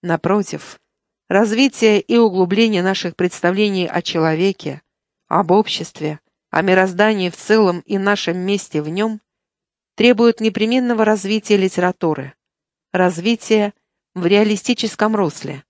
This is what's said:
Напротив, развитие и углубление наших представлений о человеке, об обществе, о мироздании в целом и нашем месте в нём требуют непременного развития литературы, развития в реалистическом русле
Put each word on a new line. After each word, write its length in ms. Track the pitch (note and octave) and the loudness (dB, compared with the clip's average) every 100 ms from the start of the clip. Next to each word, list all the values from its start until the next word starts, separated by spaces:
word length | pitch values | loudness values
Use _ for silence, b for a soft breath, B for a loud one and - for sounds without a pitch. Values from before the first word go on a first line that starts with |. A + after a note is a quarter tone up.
Напротив, 760 | F3 E3 E3 G3+ G3 D3+ - - _ _ _ _ _ | -2 -2 0 -2 -2 -8 -14 -20 _ _ _ _ _
развитие 720 | F#3+ A3 A3 C4+ - A3 G#3 | 0 2 2 0 2 2 2
и 160 | - A#3 | 2 2
углубление 640 | A3+ F#3 F3+ G3 A3+ G3+ | 2 2 0 2 2 2
наших 340 | F#3 F#3+ F3+ - | 0 -2 -6 -4
представлений 680 | F3+ - F3 F#3+ G#3+ F#3+ F3+ | -4 -2 -2 0 0 -2 -4
о 160 | E3+ | -4
человеке, 800 | - E3 D#3+ D#3 F#3+ F#3+ D#3 C#3+ _ _ _ _ _ | -4 -2 0 0 -2 -2 -8 -12 _ _ _ _ _
об 220 | E3 E3+ | -2 2
обществе, 720 | F#3+ G#3+ - E3 - D#3 D3+ _ _ _ | 2 0 -6 -10 -8 -10 -10 _ _ _
о 120 | D#3 | -2
мироздании 680 | F#3+ F#3 F#3+ F3+ G#3+ G#3 F3+ | 2 2 2 2 0 2 -4
в 60 | - | -6
целом 440 | - A3 G3+ F3 | 0 4 4 0
и 180 | - G3 | -4 -4
нашем 400 | G3 G3+ - F3+ | 0 -2 -2 -4
месте 440 | F#3 G3+ - D#3 | -2 -4 -2 -6
в 60 | D3 | -4
нём 320 | F3 A3 G#3+ _ _ _ _ _ _ _ | -4 -4 -4 _ _ _ _ _ _ _
требуют 460 | - A#3 A3+ A#3 A3+ | 2 2 4 2 2
непременного 640 | A3 F#3+ A3 B3+ B3 A3+ | -2 -2 0 0 0 0
развития 520 | G#3+ G#3+ F#3+ A3 - G#3 | 2 0 0 -4 2 2
литературы, 800 | F#3+ - F3+ F3+ E3 D3 C3+ _ _ _ _ _ _ | 2 0 -2 -2 -4 -4 -8 _ _ _ _ _ _
развития 800 | F#3 F3+ E3 F3+ A#3 - A3 G#3 - _ _ _ | 0 0 0 -2 -2 0 0 0 -6 _ _ _
в 120 | - F3 | -4 2
реалистическом 880 | G3+ G#3+ G#3 - A#3+ A3 - G#3+ | 2 2 0 -2 -2 -2 -2 -2
русле 500 | G#3+ F3+ - C#3 C#3 _ | 0 -2 -4 -12 -14 _